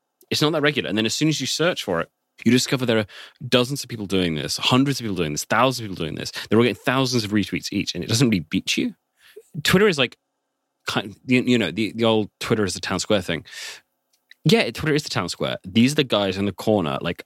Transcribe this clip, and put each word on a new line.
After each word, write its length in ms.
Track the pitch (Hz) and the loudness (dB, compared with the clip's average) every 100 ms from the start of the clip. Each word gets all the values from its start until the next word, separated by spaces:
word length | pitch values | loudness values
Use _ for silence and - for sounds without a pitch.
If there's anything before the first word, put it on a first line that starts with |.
| _ _ - | _ _ -6
it's 100 | 117 | 0
not 80 | 151 | 0
that 100 | 156 | 2
regular. 260 | 143 131 78 | 0 0 -2
And 80 | 104 | 0
then 60 | 110 | 0
as 60 | |
soon 140 | - 156 | 0 0
as 120 | 135 | 0
you 60 | 131 | -4
search 380 | - 165 160 | 0 0 -2
for 160 | - 82 | -4 -4
it, 80 | 80 _ _ _ | -4 _ _ _
you 60 | 113 | 2
discover 360 | 123 - 135 123 | 2 2 -2 0
there 120 | 113 | 0
are 80 | 104 - - _ 131 | 0 -8 -20 _ 0
dozens 360 | 123 123 139 | 2 2 -2
of 40 | 120 | -8
people 160 | 117 98 | -8 -2
doing 280 | 92 90 78 | 0 0 -2
this, 200 | 71 - | -4 -4
hundreds 420 | - 127 139 131 | 2 4 2 0
of 60 | |
people 120 | 113 90 | -4 -2
doing 160 | 78 | -2
this, 120 | 73 | -4
thousands 360 | - 110 131 123 | -2 2 2 0
of 40 | 110 | -8
people 120 | 92 | -8
doing 100 | 80 - | -8 -6
this. 160 | - - - | -8 -10 0
They're 100 | 110 | 4
all 60 | |
getting 180 | 120 120 | 4 2
thousands 420 | - 127 127 123 | -2 0 0 0
of 60 | 104 | 0
retweets 420 | 107 95 80 - | 0 0 -4 -4
each, 220 | 101 - | -4 -4
and 80 | 87 | -6
it 40 | - | -2
doesn't 200 | 113 127 | 2 2
really 120 | 98 | 2
beat 360 | 73 95 - - | 0 -4 -2 -2
you. 160 | 247 - _ _ - - - 151 | -2 -6 _ _ -20 -20 -16 -4
Twitter 220 | - 185 214 | 2 4 4
is 120 | 143 | 2
like, 180 | 120 - _ _ _ _ _ _ - | -2 -4 _ _ _ _ _ _ -6
kind, 280 | 131 104 - - | -4 -4 -10 0
you, 160 | 127 | 2
you 160 | 127 123 | 4 2
know, 120 | 92 | 2
the, 220 | 90 107 | -2 -4
the 120 | 110 | 0
old 260 | 113 110 101 - | 2 4 0 -6
Twitter 240 | - 110 | -2 0
is 80 | 98 | 0
the 80 | - | -4
town 200 | - 92 | -4 -4
square 200 | - 104 | 0 0
thing. 240 | - 80 - - - - _ _ _ _ _ _ | 0 -6 -6 -16 -14 -16 _ _ _ _ _ _
Yeah, 260 | 160 220 120 | 4 4 4
Twitter 240 | 117 151 | -2 0
is 80 | 147 | 0
the 80 | - | 0
town 180 | - 87 | -4 -4
square. 300 | - 69 58 | -4 -4 -6
These 280 | 92 95 123 | -2 4 4
are 40 | 151 | 4
the 80 | |
guys 340 | 127 107 98 92 | 0 2 0 -2
in 80 | 101 | -4
the 60 | |
corner, 440 | - - 104 78 67 | -2 2 2 2 -2
like, 200 | 85 87 | -6 -8